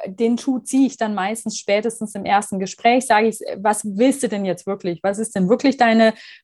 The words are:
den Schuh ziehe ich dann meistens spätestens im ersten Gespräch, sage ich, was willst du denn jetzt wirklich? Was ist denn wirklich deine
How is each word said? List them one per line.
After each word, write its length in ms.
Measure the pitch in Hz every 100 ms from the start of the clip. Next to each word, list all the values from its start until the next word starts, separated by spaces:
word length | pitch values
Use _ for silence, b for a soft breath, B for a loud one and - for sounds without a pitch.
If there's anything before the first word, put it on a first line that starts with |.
| -
den 300 | 190 226 240
Schuh 220 | - 254
ziehe 280 | - 269 262
ich 120 | -
dann 160 | 220
meistens 420 | 208 190 226 220 -
spätestens 580 | - 202 220 220 214
im 120 | 202 196
ersten 320 | 202 208 190
Gespräch, 480 | 185 - 233 247 247
sage 220 | 214 226
ich, 120 | 214 - -
was 260 | 214 214 214 190
willst 260 | 262 277
du 60 | 226
denn 160 | 202
jetzt 220 | 190 175 -
wirklich? 360 | 202 185 170
Was 160 | 196 202
ist 160 | 220
denn 140 | 196 180
wirklich 300 | 240 277 262
deine 340 | 233 226 226 220 B B